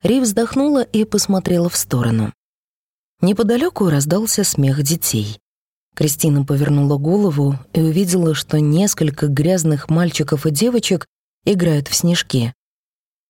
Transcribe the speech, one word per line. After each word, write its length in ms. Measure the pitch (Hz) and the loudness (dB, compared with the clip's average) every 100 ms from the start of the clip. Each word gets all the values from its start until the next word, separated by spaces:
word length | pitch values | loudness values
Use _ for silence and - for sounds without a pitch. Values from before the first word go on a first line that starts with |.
Ри 200 | 170 254 | 2 2
вздохнула 600 | 247 202 226 - 285 285 | 2 0 -2 0 2 2
и 200 | 240 214 | 0 0
посмотрела 640 | 214 208 - 190 - 175 170 | 0 -2 0 -2 0 0 0
в 80 | - | -2
сторону. 560 | - 131 117 113 107 - _ _ _ _ _ _ _ _ | -4 -2 0 0 -2 -6 _ _ _ _ _ _ _ _
Неподалеку 680 | 175 202 220 240 339 - 190 | 0 2 0 0 0 0 0
раздался 560 | 147 143 175 220 - 190 | 2 0 -2 -2 -2 -2
смех 360 | - 139 135 | 0 0 0
детей. 580 | 139 165 - 113 104 107 _ _ _ _ _ | -2 -2 -2 -4 -4 -10 _ _ _ _ _
Кристина 520 | - 151 151 165 143 139 | -4 -2 0 0 0 0
повернула 520 | 139 143 143 143 143 | -2 0 2 2 0
голову 640 | 147 190 202 143 139 139 - | 0 0 0 0 0 -2 -4
и 80 | - | -2
увидела, 520 | 160 156 196 185 170 | 0 0 0 0 0
что 280 | 147 - 156 | -2 -2 0
несколько 680 | 151 156 202 - 156 139 151 | 2 2 0 0 -2 0 -2
грязных 600 | 139 151 185 160 147 - | 0 2 2 0 -2 0
мальчиков 560 | 160 175 - 151 147 160 | 0 0 -2 -2 0 -2
и 60 | |
девочек 540 | 147 226 240 - 185 - _ _ _ | 0 0 0 0 -4 -4 _ _ _
играют 460 | - 196 175 147 139 | -2 0 2 0 -2
в 60 | - | -2
снежки. 580 | 170 170 - 131 117 - _ _ _ _ _ _ _ | 0 0 0 -2 -2 -6 _ _ _ _ _ _ _